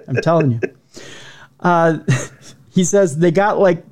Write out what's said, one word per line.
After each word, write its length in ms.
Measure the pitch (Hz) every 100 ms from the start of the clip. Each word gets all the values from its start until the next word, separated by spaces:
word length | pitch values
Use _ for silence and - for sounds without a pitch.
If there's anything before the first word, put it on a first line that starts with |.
| -
I'm 100 | 127
telling 340 | 160 165 143
you. 80 | 117 - - _ - - - - - - _
Uh, 360 | 180 170 165 151
<laughs> 40 | - 127 - - - - _
he 140 | 180
says 360 | 180 202 190 143
they 120 | 175
got, 260 | 170 202 165
like, 280 | 190 170 -